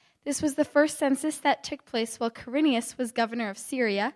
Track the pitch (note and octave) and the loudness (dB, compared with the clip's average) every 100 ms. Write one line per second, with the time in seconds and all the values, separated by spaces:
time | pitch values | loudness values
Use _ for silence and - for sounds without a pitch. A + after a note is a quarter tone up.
0 | _ _ C#4 C#4 D4+ C#4 D4 C#4+ D4+ - | _ _ -6 -2 -2 0 2 4 2 2
1 | C#4 C4+ D#4 - D4 - - C#4+ - A#3 | 0 0 -2 0 0 0 -2 -12 -6 -4
2 | A3+ - A#3 - - C4 D#4 A#3 A#3+ - | -4 -2 -4 -4 -4 2 4 2 0 -6
3 | A#3+ - A3+ A#3 G#3+ G3+ - C4 A3+ G3 | -4 0 -2 -2 -6 -8 -8 -2 0 2
4 | A3 | 0